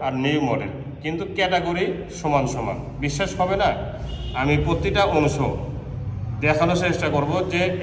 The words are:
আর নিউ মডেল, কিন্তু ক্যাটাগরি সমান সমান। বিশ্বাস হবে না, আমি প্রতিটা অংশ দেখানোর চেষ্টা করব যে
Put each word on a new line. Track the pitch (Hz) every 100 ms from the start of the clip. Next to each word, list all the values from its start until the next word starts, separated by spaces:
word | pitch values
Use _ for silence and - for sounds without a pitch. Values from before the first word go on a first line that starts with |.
| 135
আর | 131
নিউ | 135 151 143
মডেল, | 110 101 - - -
কিন্তু | 151 170 190 196
ক্যাটাগরি | 185 180 170 175 202 - - -
সমান | 156 143 127
সমান। | 123 113 95 - -
বিশ্বাস | 143 - 196 -
হবে | 180 196
না, | 190 110 - - - - - 127
আমি | 135 147 147
প্রতিটা | 165 196 202 202 165
অংশ | 147 - 131 - - - - - - - - -
দেখানোর | 147 151 170 175
চেষ্টা | 180 170 165
করব | 143 143 175 185
যে | 175 180 180